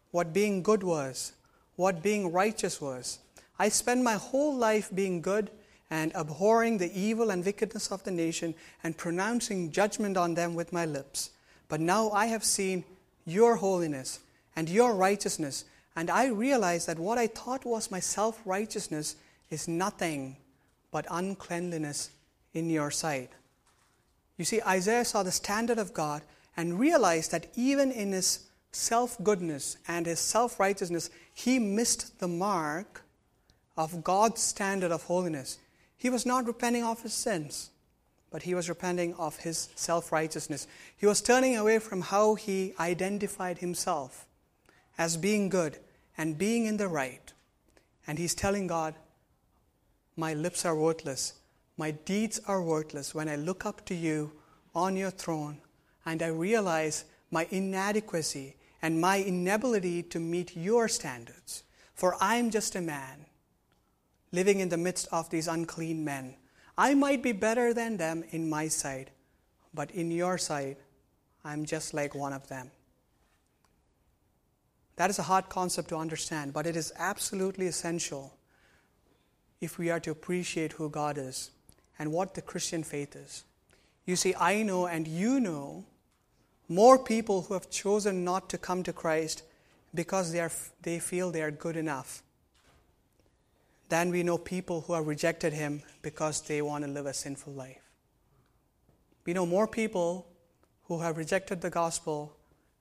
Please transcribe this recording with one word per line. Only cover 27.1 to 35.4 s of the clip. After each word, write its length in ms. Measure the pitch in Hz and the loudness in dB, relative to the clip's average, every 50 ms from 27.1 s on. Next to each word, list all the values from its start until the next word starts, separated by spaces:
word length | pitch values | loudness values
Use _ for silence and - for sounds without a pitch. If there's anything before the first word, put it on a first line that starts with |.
| 165 165 160 - | 4 4 2 0
that 160 | - 165 - - - | -2 -4 -4 -6 -4
even 360 | 233 240 269 277 277 277 262 | 0 2 2 4 4 2 2
in 220 | 247 233 202 196 | 0 -2 -2 -2
his 280 | 190 185 185 - - - - - _ _ _ _ | 0 0 0 0 0 -2 -6 -14 _ _ _ _
self-goodness 1080 | - - - - 233 233 247 247 - - 175 214 208 180 180 165 151 135 - - - - - - | -6 -4 -2 0 2 2 2 0 -2 0 2 2 2 2 0 -2 -4 -4 -6 -8 -8 -8 -6 -4
and 180 | 170 175 170 | -4 -2 -2
his 140 | 165 165 156 | -2 -2 0
self-righteousness, 920 | - - - 220 247 233 - - 196 196 202 - 196 170 175 165 - - - - - - | 0 2 4 2 2 2 2 2 2 2 2 0 -2 -2 -2 -2 -4 -6 -10 -18 -20 -20
he 260 | _ - - 240 262 262 | _ -2 2 4 4 4
missed 600 | 226 196 196 220 240 - - - - - - - | 4 2 2 2 2 2 2 0 -2 -8 -8 -4
the 100 | 190 175 | -4 -2
mark 720 | 170 170 190 208 196 170 156 151 147 170 214 - - - - _ _ _ _ _ _ _ _ _ _ _ _ _ _ | 0 0 0 0 0 0 0 0 -2 -4 -6 -8 -14 -20 -20 _ _ _ _ _ _ _ _ _ _ _ _ _ _
of 260 | - 160 160 175 170 | -4 -2 -2 -4 -4
God's 400 | 160 - 185 196 220 233 226 - | 0 2 4 6 6 6 4 2
standard 480 | - - - - 208 196 196 196 185 170 | -2 -2 -2 -2 -2 0 0 0 0 0
of 140 | 170 160 - | 0 -2 0
holiness. 540 | - 175 180 180 170 156 139 | 0 0 0 0 0 -4 -6